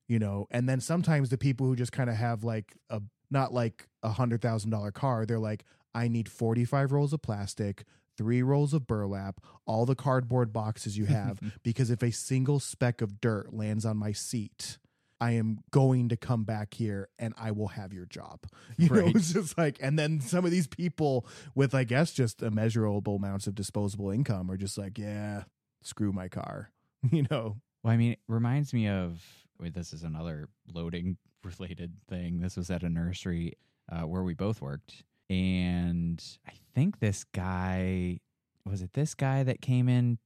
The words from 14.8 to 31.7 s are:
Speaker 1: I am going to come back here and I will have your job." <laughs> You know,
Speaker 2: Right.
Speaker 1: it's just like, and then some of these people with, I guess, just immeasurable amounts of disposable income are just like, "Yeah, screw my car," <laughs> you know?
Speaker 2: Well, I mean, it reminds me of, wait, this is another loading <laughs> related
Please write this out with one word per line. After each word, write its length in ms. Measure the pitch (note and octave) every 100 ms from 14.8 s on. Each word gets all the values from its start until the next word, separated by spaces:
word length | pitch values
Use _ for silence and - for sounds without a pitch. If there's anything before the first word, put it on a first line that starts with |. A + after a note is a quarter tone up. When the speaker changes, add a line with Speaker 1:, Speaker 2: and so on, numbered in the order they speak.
| _ _ _ _
Speaker 1:
I 100 | A#2
am 280 | A#2 A2 G#2+ -
going 380 | C#3+ C3+ B2+ A#2+
to 80 | A#2
come 260 | - A#2
back 320 | G#2+ G#2+ G#2
here 340 | - A2 G2 F#2+ -
and 160 | A2+ A#2
I 140 | A2+
will 160 | G#2 D#3+
have 240 | G#2 F#2+
your 100 | F#2+ F2+
job." 340 | - - - - -
<laughs> 160 | - A#2
You 120 | E3+
know, 60 | G#3+
Speaker 2:
Right. 180 | F3 A3
Speaker 1:
it's 160 | E3
just 240 | F3+ E3+ -
like, 220 | D#3 -
and 160 | C3+ D3+
then 220 | D3+ D#3
some 240 | B2 F3
of 60 | F3
these 160 | F3+ D3
people 580 | - E3+ - D3+ B2+ - - C#3+
with, 200 | C3+ C#3
I 100 | C3+
guess, 280 | A#2 B2+ E3
just 300 | - A#2 -
immeasurable 720 | A#2 G#2+ A2+ A2+ G#2+ G2+ G#2 G2+
amounts 300 | G2 G2 G#2
of 80 |
disposable 560 | G2+ F#2 G#2 G2+ G2+ G2+
income 400 | G#2+ C#3+ F#2+ F2+
are 60 | F#2+
just 180 | G2 -
like, 220 | G2 A2+
"Yeah, 460 | G#2 G#2 G#2 G2+ - _ _ _
screw 320 | - - G#2
my 160 | F#2+ F#2
car," 420 | F2 F#2+ G2 G#2+ _ _ _
<laughs> 80 | B2
you 140 | D#3 C3+
know? 260 | C#3 A2+ G#2+ - _
Speaker 2:
Well, 100 | A2+
I 20 | A#2
mean, 160 | A#2
it 80 | - -
reminds 460 | A2+ A#2+ C#3 C#3+
me 140 | B2 G#2
of, 360 | G2 F2 E2+ - - _ -
wait, 140 | E2+
this 180 | F2 E2+
is 100 | D#2+
another 460 | E2 D#2+ E2+ D#2 - _ -
loading 440 | E2+ E2+ F2 F#2 F2+ _
<laughs> 140 | _
related 500 | F#2+ F2 F#2